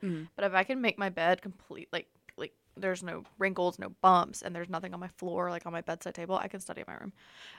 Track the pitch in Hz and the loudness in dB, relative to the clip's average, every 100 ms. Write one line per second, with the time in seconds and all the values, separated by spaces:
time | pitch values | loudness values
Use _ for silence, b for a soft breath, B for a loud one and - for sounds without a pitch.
0 | 196 165 160 - 202 190 196 262 233 - | -6 -6 -8 -2 2 4 2 2 0 2
1 | 196 180 165 185 196 - - 156 - 175 | 0 2 4 4 0 -14 -16 -16 -8 -8
2 | - _ - - - _ _ - 190 180 | -8 _ -18 -12 -12 _ _ -4 -2 -2
3 | 180 165 202 - 190 185 180 170 - - | -4 -8 -8 0 0 2 0 0 -8 4
4 | 190 180 170 - - 170 175 165 185 175 | 8 8 6 -2 -8 -8 -6 -6 -6 -10
5 | 180 - 180 180 180 170 170 170 165 165 | -10 -8 -4 0 0 -2 -6 -6 -6 -6
6 | - - 170 190 190 190 185 - - - | -6 -8 -2 -2 -4 -8 -10 -10 -10 -12
7 | 196 - B B B | -12 -14 B B B